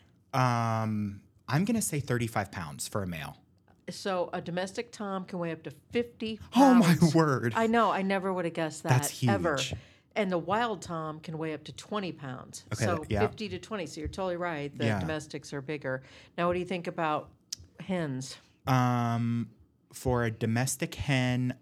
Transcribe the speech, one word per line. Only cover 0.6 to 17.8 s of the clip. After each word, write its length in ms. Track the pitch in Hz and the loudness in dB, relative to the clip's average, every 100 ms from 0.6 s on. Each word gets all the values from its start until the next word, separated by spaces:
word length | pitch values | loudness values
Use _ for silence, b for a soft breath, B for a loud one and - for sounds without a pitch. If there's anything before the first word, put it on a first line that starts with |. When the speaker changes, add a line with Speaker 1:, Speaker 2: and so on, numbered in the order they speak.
| 117 113 110 107 104 101 - _ - | 2 0 0 0 -2 -6 -14 _ -2
Speaker 1:
I'm 160 | 139 | 0
gonna 180 | 202 226 | 2 0
say 160 | - 151 | 0 -2
thirty-five 520 | - 120 117 113 98 | 0 0 0 0 -2
pounds 340 | - 80 71 - | -4 -8 -8 -6
for 160 | 107 | -4
a 40 | 95 | -4
male. 320 | 82 73 73 _ _ _ _ - | -6 -8 -12 _ _ _ _ -14
Speaker 2:
So 420 | - 202 185 175 | -8 -4 -2 -2
a 80 | 180 | -4
domestic 520 | 175 170 190 196 233 | -4 -4 -4 -6 -10
tom 320 | - 208 190 | -8 -6 -6
can 140 | 180 180 | -6 -6
weigh 120 | 170 | -6
up 100 | 160 | -6
to 80 | 160 - _ | -10 -16 _
fifty 480 | 240 240 - 220 220 - | -2 -2 -6 -8 -8 0
Speaker 1:
Oh, 200 | 233 277 | 6 8
my 200 | 240 175 | 8 8
Speaker 2:
pounds. 200 | 160 170 | 8 6
Speaker 1:
word. 380 | 165 156 127 113 117 | 6 6 4 2 2
Speaker 2:
I 100 | 226 | 2
know. 240 | 233 214 | 4 4
I 120 | 165 | 2
never 300 | 190 196 190 | 2 0 0
would 120 | 185 | -2
have 100 | 170 | -2
guessed 280 | 165 160 147 | -2 -4 -4
that 60 | 165 | 4
Speaker 1:
That's 180 | 131 143 | 4 4
huge. 200 | - 127 | 0 2
Speaker 2:
ever. 260 | 202 165 139 135 B B B _ | 2 2 0 -2 B B B _
And 160 | - 196 | -2 0
the 80 | 180 | 0
wild 440 | 156 208 240 190 | 0 0 0 -4
tom 360 | 143 165 156 156 | -6 -6 -6 -8
can 180 | 156 160 | -10 -6
weigh 140 | 160 | -6
up 100 | 151 | -6
to 80 | 151 | -10
twenty 400 | - - 202 185 | -16 -6 -4 -4
pounds. 520 | - 135 131 - - - | -6 -10 -10 -12 -16 -8
Speaker 1:
Okay, 120 | - | -2
Speaker 2:
So 120 | 110 - | 0 0
Speaker 1:
that, 120 | - | 0
yeah. 100 | 104 | 2
Speaker 2:
fifty 280 | 202 - 208 | 2 0 -8
to 100 | 185 | -8
twenty. 280 | - 214 151 | -8 -8 -6
So 140 | 160 | -8
you're 80 | 156 | -8
totally 280 | 151 185 175 | -4 -4 -2
right. 400 | 175 156 143 143 | -4 -4 -6 -2
The 60 | |
Speaker 1:
Yeah. 160 | 220 107 | 0 0
Speaker 2:
domestics 520 | 160 156 143 156 - | -2 -4 -8 -12 -10
are 80 | 143 | -8
bigger. 400 | 135 151 139 131 B B B - | -6 -6 -4 -6 B B B -2
Now, 80 | 175 | 0
what 60 | |
do 60 | 180 | 0
you 40 | 175 | -2
think 200 | 185 175 | -4 -4
about 440 | 175 160 151 - - _ - - - | -2 0 -2 -4 -16 _ -14 -14 -14